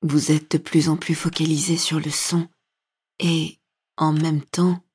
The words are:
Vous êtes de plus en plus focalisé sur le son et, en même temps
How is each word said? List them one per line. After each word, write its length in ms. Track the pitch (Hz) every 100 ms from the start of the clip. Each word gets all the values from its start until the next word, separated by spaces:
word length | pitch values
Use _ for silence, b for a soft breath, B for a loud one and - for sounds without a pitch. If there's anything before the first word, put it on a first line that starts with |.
Vous 300 | 165 147 143
êtes 200 | 151 151
de 60 | 151
plus 320 | - 170 156
en 80 | 156
plus 160 | -
focalisé 640 | 160 165 - 160 156 143 165
sur 220 | - 160
le 100 | 151
son 400 | 147 - 170 165 _ _ _ _ _ _ _
et, 400 | 170 165 156 - _ _ _ -
en 160 | 156
même 300 | 151 160 151
temps 400 | 139 - 180 180 _